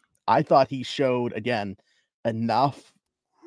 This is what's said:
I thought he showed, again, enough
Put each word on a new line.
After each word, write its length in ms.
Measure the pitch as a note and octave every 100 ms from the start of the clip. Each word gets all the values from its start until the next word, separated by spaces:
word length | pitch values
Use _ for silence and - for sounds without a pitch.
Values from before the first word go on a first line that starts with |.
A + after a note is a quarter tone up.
| _ _ -
I 160 | A#2+
thought 260 | D3 D3+ C3
he 140 | C3+
showed, 500 | B2 - C3 B2+ A#2+
again, 420 | A2+ A2 A#2 G2+ F#2 _ _ _ _
enough 680 | A#2+ A2+ A2+ A2 C#3 - - _ _ _ _ _